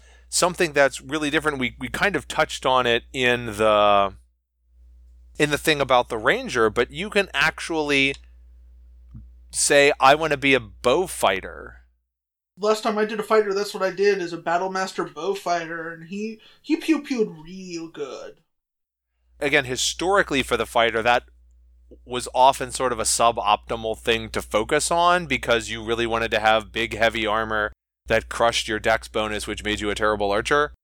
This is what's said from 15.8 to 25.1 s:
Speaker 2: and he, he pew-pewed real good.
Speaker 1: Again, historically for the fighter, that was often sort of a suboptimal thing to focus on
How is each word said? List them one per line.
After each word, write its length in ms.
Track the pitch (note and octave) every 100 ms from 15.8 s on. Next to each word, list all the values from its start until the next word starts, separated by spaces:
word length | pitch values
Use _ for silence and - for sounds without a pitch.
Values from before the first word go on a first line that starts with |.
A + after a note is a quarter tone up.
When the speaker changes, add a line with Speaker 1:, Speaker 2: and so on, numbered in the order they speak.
| E3
Speaker 2:
and 140 | E3 E3
he, 320 | G3 A3 A3 - _
he 140 | - D#4
pew-pewed 520 | - D4+ - B3 G#3 D#3+
real 440 | D#3 F#3+ F#3 E3+ E3
good. 480 | D3+ C#3 A2+ F#2 G#2+ _ _ _ _ _ _ _ _ _ -
Speaker 1:
Again, 240 | D3 D3
historically 800 | B2+ B2+ - - E3+ G3 E3+ C#3
for 120 | B2 A#2
the 80 | A2
fighter, 360 | B2 A#2 A2+
that 220 | A2 B2 - _ _ _ _ _ _ -
was 240 | - B2 A#2+
often 380 | B2 C3 C3 B2+
sort 220 | A#2 C3
of 80 | A#2
a 40 |
suboptimal 920 | G#2+ - A#2 A#2 G2+ G#2 - A#2 A2 G#2+
thing 300 | - A2+ A2
to 100 | -
focus 520 | - G#2 A2+ D3+ -
on 340 | E3+ F3